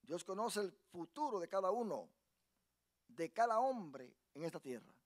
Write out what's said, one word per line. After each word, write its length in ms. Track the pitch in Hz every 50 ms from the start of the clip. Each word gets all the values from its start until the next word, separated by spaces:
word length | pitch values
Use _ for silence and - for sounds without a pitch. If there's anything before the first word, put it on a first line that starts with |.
Dios 220 | - 120 151 180 180
conoce 360 | - 190 196 220 233 - 208
el 120 | 208 185
futuro 640 | 170 _ _ _ - 175 165 165 _ 285 302 294 233 190
de 100 | 170 -
cada 220 | - 196 190 185
uno, 400 | 202 240 240 208 156 113 87 - _ _ _ _ _ _ _ _ _ _ _ _ _ _ _ _ _ _ _ _
de 240 | 120 - 165 156
cada 280 | _ - 233 240 220 220
hombre 560 | 254 269 262 240 190 156 131 131 127 123 - _ _ _ _
en 100 | 139 165
esta 160 | 165 156 160
tierra. 340 | - 139 123 113 - - - _ _